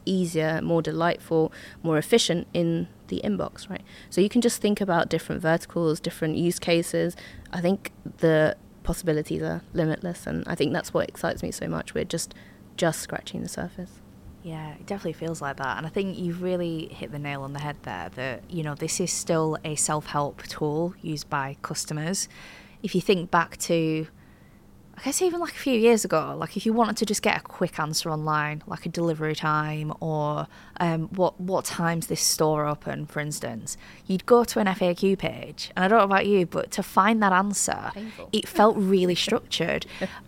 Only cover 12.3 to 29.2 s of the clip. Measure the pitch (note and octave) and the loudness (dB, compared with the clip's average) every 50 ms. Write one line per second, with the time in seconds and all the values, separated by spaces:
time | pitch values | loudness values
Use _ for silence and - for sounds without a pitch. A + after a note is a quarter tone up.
12.3 | - - - - - - - - - - F3+ E3 D#3 - - - - - - - | -12 -18 -20 -20 -20 -20 -20 -16 -4 0 0 0 0 -2 -6 -10 -10 -12 -10 -10
13.3 | - - - - - - - F3+ - - F3+ - - - - - - - - - | -8 -8 -8 -8 -8 -8 -8 -8 -10 -12 -14 -14 -16 -20 -20 -20 -20 -20 -20 -20
14.3 | - - - E3 D#3+ D#3 D#3 D3+ D3 - - - G3+ G3+ - E3+ D#3 - D#3+ E3 | -20 -16 -14 -12 -12 -10 -10 -12 -14 -14 -10 -8 -8 -6 -4 -6 -6 -4 -6 -6
15.3 | E3 - D3 C#3 C3+ - C3+ C3 G2+ G#2+ D#3 D#3+ - G3+ G3 F#3+ F3 - F3+ E3+ | -4 -4 -6 -6 -4 -4 -4 -4 -4 -4 -6 -4 -4 -4 -4 -4 -4 -4 -4 -4
16.3 | E3+ F3+ F3+ F3+ F3+ F3 F3 E3+ E3 D#3 D#3 - - - - - D3 D3 D3 C#3+ | -4 -4 -2 -2 -2 -2 -2 -4 -4 -6 -8 -10 -12 -12 -12 -10 -8 -8 -6 -6
17.3 | C#3+ C#3 C3+ C3+ C#3+ C#3+ D3 D3 C#3 C3 - B2+ G2+ F2 E2 F#2 - B2+ B2+ C3 | -6 -6 -8 -8 -8 -6 -6 -8 -8 -8 -8 -8 -8 -8 -8 -10 -8 -8 -6 -6
18.3 | A#2+ - G2+ - F3 E3+ D3+ D3+ C#3+ - E3 D#3 - - F3+ D#3+ - - - - | -6 -8 -10 -8 -6 -4 -4 -4 -4 -4 -4 -4 -2 -2 -2 -2 -2 -4 0 0
19.3 | E3+ D#3+ D#3+ D#3 D#3 - - D#3+ D3+ - - - D3+ D3+ D3+ - - D3 C#3+ C#3+ | 2 2 2 2 0 -4 -6 -6 -2 -2 0 0 0 -2 -2 -2 -2 -2 -2 -2
20.3 | - - - - - - D#3 D3+ D3 D#3+ E3+ F3 F#3 - - E3 D3+ D3 - - | -4 -10 -12 -12 -6 -2 -2 0 0 0 -2 -2 -4 -6 -6 -6 -6 -6 -4 -4
21.3 | D#3 C#3 C3+ C#3 C#3+ - - - D#3+ - - - D#3 D3 D#3 E3+ G3 - - - | -4 -4 -4 -4 -8 -10 -8 -6 -6 -6 -4 -4 -4 -4 -2 -2 -2 -4 -4 -6
22.3 | - - - - - - - - - - - G3+ - F#3 - - G3+ F3 E3+ - | -10 -16 -18 -18 -20 -20 -20 -20 -12 -10 -6 -2 0 2 4 4 2 2 2 2
23.3 | - E3+ E3 - - - - - E3+ E3 D#3+ D#3+ D#3 D#3 D#3+ - - - - - | 2 2 2 0 -4 -6 0 2 2 4 4 2 2 0 -2 -6 -10 -18 -20 -20
24.3 | - - - - - - - - - - - - - - - C4+ C#4+ - F#4 F4+ | -20 -20 -20 -20 -20 -20 -20 -20 -20 -20 -20 -20 -18 -6 -4 -2 0 2 2 2
25.3 | E4 E4+ E4 - - - - C#4 B3+ A3 A3 A#3 A#3 G#3+ - F3+ E3+ D#3 C#3 C#3+ | 2 0 -4 -4 -6 -4 0 2 4 6 8 6 6 6 4 2 2 2 2 0
26.3 | C#3+ D#3 E3 - - G3+ - A3 A3 A#3 A3+ G#3 A3 - A3+ - G#3 - - G#3 | -4 -4 -6 -4 -4 -2 0 2 4 4 2 2 2 0 0 0 0 2 2 2
27.3 | - - - - - - F#3 E3+ - - D#3 D3+ D#3+ - - E3+ D#3 D3+ D3+ D#3 | 2 2 -2 -8 -4 -2 -2 -2 0 -2 -4 -2 -2 -2 -2 -2 -2 -2 0 0
28.3 | D3+ D3+ D3 D3+ D3+ D#3 - - E3+ - - F3 E3 F3 E3+ E3 D#3+ D#3 | 0 0 0 -2 -4 -6 -8 -10 -10 -8 -8 -6 -2 0 0 0 0 0